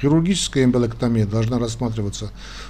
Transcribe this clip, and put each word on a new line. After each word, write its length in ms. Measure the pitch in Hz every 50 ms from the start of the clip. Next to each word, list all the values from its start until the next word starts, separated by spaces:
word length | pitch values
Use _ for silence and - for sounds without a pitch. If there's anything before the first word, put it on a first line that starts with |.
Хирургическая 640 | - 143 151 165 165 180 196 175 - - - 139 131
эмболоктомия 600 | 127 123 127 120 117 117 - 127 120 117 113 107
должна 320 | 98 101 113 113 113 127 120
рассматриваться 720 | 120 113 110 - 127 117 110 110 104 101 98 - 107 104 - - - - - - - -